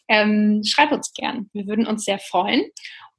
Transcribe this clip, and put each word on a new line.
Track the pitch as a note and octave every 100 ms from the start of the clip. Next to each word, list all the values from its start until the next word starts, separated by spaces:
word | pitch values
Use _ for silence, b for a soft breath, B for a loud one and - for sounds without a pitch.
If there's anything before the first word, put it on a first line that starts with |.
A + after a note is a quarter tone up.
| -
Ähm, | G#3+ G#3+ G#3+ G#3 G#3+
schreib | G#3 - D4+
uns | - -
gern. | - - - G3+
Wir | G#3 G3
würden | G#3+ A3
uns | A3
sehr | G3+ G3
freuen. | - F3+ F#3 C4+ A4+ - B B B